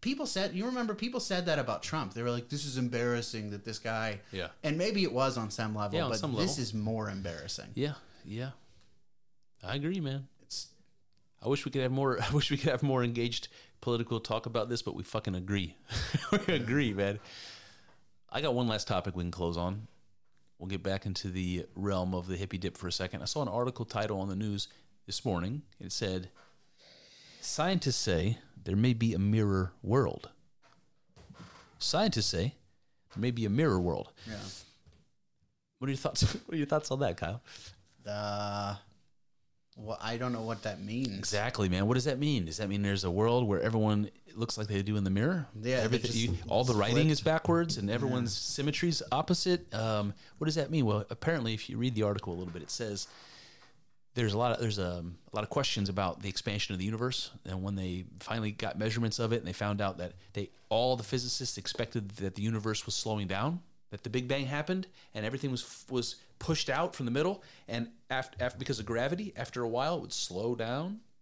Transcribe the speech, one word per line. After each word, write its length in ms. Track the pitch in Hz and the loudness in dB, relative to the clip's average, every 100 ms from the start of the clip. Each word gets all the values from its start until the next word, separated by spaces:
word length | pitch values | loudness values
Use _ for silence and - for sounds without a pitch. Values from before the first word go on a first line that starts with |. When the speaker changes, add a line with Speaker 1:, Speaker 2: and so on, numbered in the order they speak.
Speaker 1:
people 260 | 226 277 294 | -4 -2 -2
said, 280 | 190 196 | 0 -2
you 120 | 170 226 | 0 -2
remember 280 | 254 233 | -2 -2
people 260 | 208 233 247 | -2 -2 -2
said 260 | - 185 170 | -2 0 2
that 120 | 151 | 2
about 220 | 123 110 | 2 -2
Trump. 320 | - 160 113 | -2 -4 -4
They 80 | 98 | -2
were 80 | 120 | -2
like, 160 | 120 120 | -2 -2
"This 160 | 143 | -6
is 120 | 143 131 | -4 -2
embarrassing 720 | 123 120 120 120 113 113 104 | 0 2 2 2 -2 -4 -6
that 140 | 101 | -6
this 140 | 101 107 | -8 -6
guy," 420 | 113 113 110 104 - | -4 -2 -2 -4 -6
Speaker 2:
Yeah. 160 | 95 82 - | -6 -6 -4
Speaker 1:
and 120 | 156 156 | -4 0
maybe 280 | 190 202 | 0 2
it 80 | 180 | 2
was 240 | 123 135 120 | 4 2 2
on 120 | 110 | -4
some 240 | - 110 | -2 -2
level, 220 | 107 104 156 | 0 0 0
Speaker 2:
Yeah, 80 | |
on 60 | 151 | 0
Speaker 1:
but 80 | 110 | 0
Speaker 2:
some 140 | 151 | 0
Speaker 1:
this 180 | 113 185 | 2 2
Speaker 2:
level. 100 | 143 | 0
Speaker 1:
is 120 | 117 | -2
more 340 | 110 107 110 107 | -2 -2 -2 -2
embarrassing. 580 | 98 95 82 76 - 101 | -4 -6 -6 -8 -8 -8
Speaker 2:
Yeah, 200 | 107 139 147 - - | -4 -4 -4 -14 -20
yeah. 260 | - 104 131 - - - - - - - - - - - | -10 -8 -8 -10 -20 -20 -20 -20 -20 -20 -20 -20 -20 -14
I 140 | 90 131 | -4 -2
agree, 240 | 147 190 | 0 0
man. 260 | 147 135 135 - | -2 -4 -6 -16
Speaker 1:
It's 260 | - - - - - _ _ _ _ _ | -10 -10 -10 -14 -20 _ _ _ _ _
Speaker 2:
I 60 | 110 | 0
wish 160 | 143 | 0
we 60 | 143 | 0
could 120 | 135 | 0
have 100 | 127 | 0
more, 280 | 131 139 120 | 2 2 2
<laughs> 60 | 101 | 2
I 20 | |
wish 180 | 147 - | 2 2
we 60 | 143 | 2
could 140 | 156 | 2
have 120 | 127 | 2
more 220 | 147 131 | 4 4
engaged 440 | 120 117 117 117 - - - - | 2 2 0 -2 -6 -16 -20 -8
political 380 | - 117 117 117 | 0 0 2 -2
talk 260 | 113 113 120 | 0 -2 0
about 220 | 117 107 | -2 0
this, 140 | 120 | -2
but 120 | - - | -2 -6
we 80 | |
fucking 300 | 95 110 110 92 | -4 -4 -2 -4
agree. 400 | 92 101 87 - - - - | 0 0 -2 -6 -6 -4 0
<laughs> 380 | - - 208 202 | -2 2 0 2
We 60 | |
agree, 380 | 165 117 135 135 | 0 2 2 2
man. 280 | 98 101 101 - - - - - - - - - - - | 2 0 0 -8 -16 -16 -16 -20 -20 -20 -20 -20 -20 -8
I 100 | - | -2
got 140 | 151 | 2
one 120 | 123 120 | 2 4
last 220 | 110 - | 2 2
topic 260 | 98 92 | 0 0
we 80 | 90 | -2
can 80 | 87 | -2
close 260 | 85 85 85 | 0 0 0
on. 300 | 87 101 107 - - - - - - - | -2 -2 -8 -18 -20 -20 -20 -20 -20 -14
We'll 100 | 92 | -6
get 140 | 98 | -4
back 220 | 92 95 | -2 -2
into 240 | - 92 101 | -2 -4 -4
the 380 | 92 90 90 87 | -2 0 -2 -4
realm 400 | - 98 98 90 | -4 0 0 2
of 120 | 92 90 | -2 -2
the 100 | 92 | -6
hippie 220 | 98 95 | -4 -4
dip 180 | 92 - | -6 -6
for 100 | 90 | -6
a 40 | |
second. 300 | - 92 - | -4 -4 -4
I 40 | - | -6
saw 160 | - | -4
an 60 | 131 | -2
article 360 | 107 123 123 | 0 -2 -2
title 340 | 113 110 107 101 | -6 -2 -2 -2
on 80 | 95 | -2
the 80 | 95 | -2
news 320 | 107 101 - - - - - | -2 -2 -6 -10 -20 -20 -8
this 180 | 98 | -4
morning. 380 | 135 90 90 139 - - | 0 0 0 -4 -8 -14
It 140 | 95 | -8
said, 380 | - 104 92 92 - - _ _ _ - - - - - - | -4 -2 -2 -6 -14 -20 _ _ _ -20 -20 -20 -20 -20 -12
"Scientists 560 | - - 160 190 143 120 | -6 0 2 2 2 0
say 420 | - 87 90 113 - - | 4 4 4 0 -6 -14
there 120 | - 98 | 0 4
may 180 | 120 | 4
be 200 | 117 113 | 4 2
a 40 | 87 | 4
mirror 540 | 101 110 104 95 92 - | 4 4 4 4 2 -2
world." 480 | - 120 107 - - - _ _ - - _ _ _ - - - - - - - | 2 4 4 0 -10 -20 _ _ -20 -20 _ _ _ -20 -20 -20 -20 -20 -20 -6
Scientists 480 | - 156 214 117 101 | 0 4 4 4 2
say 280 | - 107 - - _ _ _ _ | 2 0 -2 -20 _ _ _ _
there 60 | - | -2
may 100 | 117 | 0
be 140 | 120 | 2
a 60 | 110 | 2
mirror 300 | 107 156 95 | 4 6 4
world. 300 | 87 58 - - - | 4 0 -4 -12 -12
Speaker 1:
Yeah. 60 | 107 101 - - - - - _ _ _ _ _ _ _ _ | -10 -10 -12 -16 -20 -20 -20 _ _ _ _ _ _ _ _
Speaker 2:
What 100 | 131 | -4
are 20 | |
your 60 | 135 | -2
thoughts? 240 | - - | -2 4
<laughs> 240 | - 139 - | 4 4 -4
What 80 | |
are 40 | 165 | -2
your 80 | 143 | 2
thoughts 240 | 151 156 | 2 2
on 100 | 135 | 0
that, 160 | 131 85 | 2 0
Kyle? 260 | 82 110 - - - - - - - | -2 -4 -8 -16 -16 -20 -20 -16 -8
Speaker 1:
Uh, 680 | 104 104 104 104 101 101 101 - - _ _ _ _ _ _ _ - | -4 -2 -2 -2 -2 -2 -4 -10 -20 _ _ _ _ _ _ _ -14
well, 220 | 107 113 | -8 -6
I 160 | 110 117 | -4 -2
don't 140 | 127 | -2
know 100 | 120 | -2
what 200 | 113 113 | -2 -4
that 180 | 110 95 | -4 -6
means. 360 | 101 113 131 98 | -4 -2 -2 -2
Speaker 2:
Exactly, 500 | 98 104 110 120 98 | 0 0 0 2 2
man. 180 | 90 101 | 4 4
What 80 | |
does 100 | 123 | 4
that 140 | 127 131 | 2 2
mean? 260 | 147 139 | 2 2
Does 140 | 82 80 | 0 -2
that 100 | 104 | -2
mean 140 | 101 | 2
there's 220 | 101 98 | 2 2
a 60 | 92 | 2
world 360 | 87 113 120 120 | 4 6 6 4
where 140 | 98 | 4
everyone 480 | - 113 107 107 104 - - - | 4 4 4 4 2 -4 -18 -6
looks 200 | 113 - | -4 -2
like 120 | 104 | 0
they 140 | 101 | 0
do 140 | 101 107 | 2 2
in 80 | |
the 60 | 95 | 4
mirror? 360 | 98 127 185 139 110 | 4 4 2 -2 -6
Speaker 1:
Yeah, 220 | 113 127 | 0 2
they 40 | |
Speaker 2:
Everything, 260 | 110 117 117 | 4 2 2
Speaker 1:
just 40 | 113 | 2
Speaker 2:
you, 120 | 113 90 - | 2 0 2
all 160 | 104 | 2
the 100 | 127 | 4
writing 220 | 110 104 123 | 4 6 6
Speaker 1:
flipped. 140 | 151 | 6
Speaker 2:
is 100 | 147 | 6
backwards 560 | - 160 - 170 170 151 | 4 2 4 4 4 0
and 140 | 101 | 0
everyone's 440 | 117 131 127 120 | 2 2 2 0
Speaker 1:
Yeah. 200 | 98 - | -2 -2
Speaker 2:
symmetry's 480 | - 143 147 175 156 - | 0 0 2 2 0 0
opposite. 600 | 143 - 180 - 180 175 | 0 2 2 4 2 0
Um, 400 | 110 113 107 104 104 - - | -2 2 2 0 -4 -12 -4
what 60 | 156 | -2
does 80 | |
that 160 | 156 139 | 0 0
mean? 160 | 160 120 | 4 4
Well, 180 | 107 104 | 4 0
apparently, 440 | - - 165 113 | -4 0 0 0
if 140 | 110 - | -2 -4
you 80 | 104 | -2
read 180 | 123 110 | 0 2
the 60 | |
article 280 | 104 101 - | 2 2 -2
a 40 | 85 | -6
little 160 | 92 | -6
bit, 100 | 85 | -8
it 80 | 73 | -8
says 380 | - 113 101 - - - - - - - - - - - | -4 -4 -4 -8 -12 -20 -20 -20 -20 -20 -20 -20 -20 -10
there's 180 | - 113 | 0 2
a 60 | 104 | 4
lot 140 | 120 | 2
of, 80 | 117 | 2
there's 180 | 117 101 | 0 0
a, 260 | 90 87 85 87 - | -2 -2 -6 -10 -10
a 20 | |
lot 80 | 110 | -6
of 80 | 107 | -2
questions 380 | - 139 - 98 | 0 0 0 0
about 340 | 95 95 - | 2 0 -2
the 60 | 101 | -6
expansion 440 | - - 104 - | -4 -2 -2 -2
of 60 | 95 | -2
the 60 | |
universe, 460 | 95 110 123 127 - - | -2 -2 -2 -2 -6 -10
and 200 | - 92 | -8 -4
when 100 | 95 | -2
they 300 | 98 92 90 92 - | -2 -2 -4 -8 -12
finally 320 | - 113 107 | -6 -4 -4
got 260 | 104 110 - | -4 -6 -2
measurements 400 | 110 110 117 - | -2 0 0 0
of 140 | 113 | 0
it, 60 | 117 | 0
and 80 | 87 | -2
they 60 | |
found 280 | - 104 101 | -4 -2 0
out 180 | 101 90 | 0 -2
that 140 | 87 87 - | -8 -10 -10
they, 160 | - 101 - - | -6 -6 -10 0
all 260 | 113 123 | 2 4
the 80 | 127 | 2
physicists 560 | 113 131 123 - 123 - | 0 -2 -2 -4 -4 -6
expected 520 | 92 - 117 120 101 | -6 -4 -2 -2 -4
that 260 | 104 98 92 | -4 -4 -2
the 60 | |
universe 440 | 104 113 107 107 - | 0 0 0 -2 -2
was 80 | |
slowing 320 | - - 107 95 | -4 0 0 0
down, 320 | 95 123 175 - - - | 0 0 -2 -8 -20 -14
that 140 | 104 | -10
the 60 | - | -4
Big 180 | 120 123 | -2 0
Bang 180 | 135 131 | -2 0
happened, 400 | 143 151 185 185 - - | -2 0 -2 -2 -12 -12
and 120 | - 107 | -4 -4
everything 240 | 131 139 | -2 -2
was, 340 | 127 - - - | -2 -6 -12 -4
was 260 | 127 117 - - - | -2 -2 -6 -16 -12
pushed 300 | - 160 - | -2 -2 0
out 240 | 135 175 | 0 0
from 120 | - 123 | -2 -2
the 60 | |
middle, 300 | 123 160 196 - - - | 2 0 -2 -8 -20 -6
and 220 | 117 117 - - | -4 -4 -8 -4
af-, 220 | 131 131 - | -4 -4 -2
af-, 180 | 123 - | -4 -2
because 200 | - 123 | -4 -4
of 80 | 104 | 0
gravity, 460 | 117 131 175 208 - | 0 0 0 -4 -6
after 260 | 123 127 | -6 -2
a 60 | 120 | -2
while, 280 | 117 139 170 | 0 0 -2
it 40 | |
would 120 | - | -4
slow 420 | - - 90 113 | -6 -4 -2 -2
down. 460 | 120 113 127 170 214 - - | -2 -2 -2 -4 -8 -12 -20